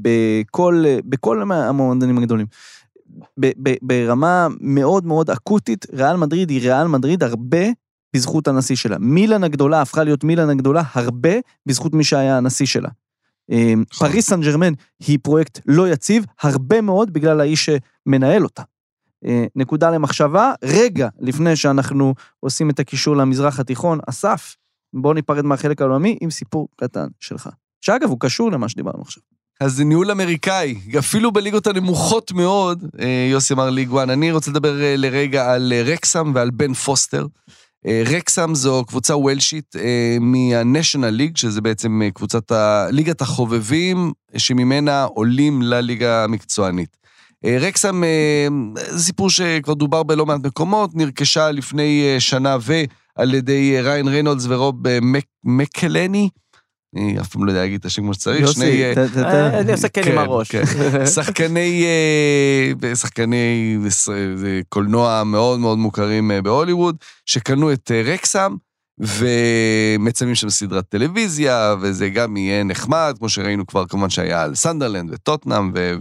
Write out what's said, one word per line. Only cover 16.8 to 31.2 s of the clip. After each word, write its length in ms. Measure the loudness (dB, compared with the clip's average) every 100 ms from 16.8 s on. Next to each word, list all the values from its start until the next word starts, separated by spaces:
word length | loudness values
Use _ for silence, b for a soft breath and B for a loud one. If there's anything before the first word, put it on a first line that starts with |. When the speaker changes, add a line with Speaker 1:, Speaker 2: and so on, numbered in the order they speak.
Speaker 1:
מאוד 320 | 2 0 0
בגלל 280 | 0 2 2
האיש 300 | 2 0 0 -2 -4 _ 0
שמנהל 380 | 2 4 4
אותה. 180 | 2 -4 -18 _ _ _ _ _
אה, 200 | -2 -2 -2 -2
נקודה 340 | -2 2 2
למחשבה, 640 | 2 0 2 2 4 2 0
רגע 440 | 0 4 4 2 -4 -2
לפני 360 | -4 0 0 2
שאנחנו 580 | 2 2 0 2 2 0 b b
עושים 300 | -8 -2 -2
את 100 | -2
הקישור 360 | -4 -4 0 2
למזרח 440 | 2 2 0 -2
התיכון, 380 | -4 -2 -2 -2 -4
אסף, 500 | -4 -2 -2 -6 -20 _ _ _
בוא 200 | -2 0
ניפרד 300 | 0 0 -2
מהחלק 360 | 0 0 0 0
העולמי 380 | 0 2 2 0
עם 100 | -4
סיפור 380 | -8 -8 -6 -8 _
קטן 300 | -8 -6 -10 -12
שלך. 280 | -14 -14 -14 -20 _ _
שאגב, 280 | -2 0 0
הוא 120 | 0
קשור 320 | -2 0 -2
למה 160 | -2 -4
שדיברנו 340 | -6 -8 -10
עכשיו. 200 | -14 -20 _ _ _ _
Speaker 2:
אז 120 | -2
זה 100 | 0
ניהול 260 | 2 4 2
אמריקאי, 640 | 0 -2 -2 -2 -2 -2 -6 -4 -2
אפילו 340 | 0 0